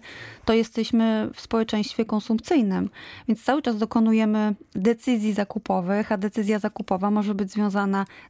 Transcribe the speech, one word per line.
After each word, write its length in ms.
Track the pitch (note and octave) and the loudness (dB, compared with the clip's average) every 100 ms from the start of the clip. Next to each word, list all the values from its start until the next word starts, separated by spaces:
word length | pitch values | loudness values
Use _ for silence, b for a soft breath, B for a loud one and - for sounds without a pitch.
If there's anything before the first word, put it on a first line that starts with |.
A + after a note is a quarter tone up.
| B B B B - | B B B B 2
to 80 | |
jesteśmy 760 | A3+ A3+ - A3 A3+ A3+ A3 G#3+ | 2 2 -2 0 2 4 2 -2
w 80 | - | -8
społeczeństwie 640 | - A3+ A3 G#3+ G#3 - A3 | -2 0 0 0 -2 -2 -2
konsumpcyjnym, 840 | G#3+ - A3 - E4+ G#3 F#3 F#3+ B B B - | -2 0 -2 2 2 2 0 -4 B B B -4
więc 160 | A3 | -2
cały 180 | - C#4 | 0 0
czas 160 | B3+ G#3+ | 0 -2
dokonujemy 800 | A3 A#3 A3 A3 A3 G#3+ G#3+ G3+ - - | 0 2 4 4 2 2 0 -2 -8 0
decyzji 580 | G3 A#3 - A#3 G#3+ | 0 2 0 0 2
zakupowych, 800 | G#3 G3+ G#3 - F#3+ F3+ G3+ G#3+ | 0 -2 -6 -2 -2 0 -2 0
a 60 | G#3 | -2
decyzja 420 | G#3 A3+ G3+ G#3+ | -2 -2 0 0
zakupowa 520 | G#3 - G#3 F#3 G3+ | -2 -6 -4 0 2
może 240 | G#3 G#3 G3+ | 2 0 -2
być 160 | G3 | -2
związana 540 | G#3 G#3 G3 G3 G3 F#3+ B | 0 0 2 0 0 -2 B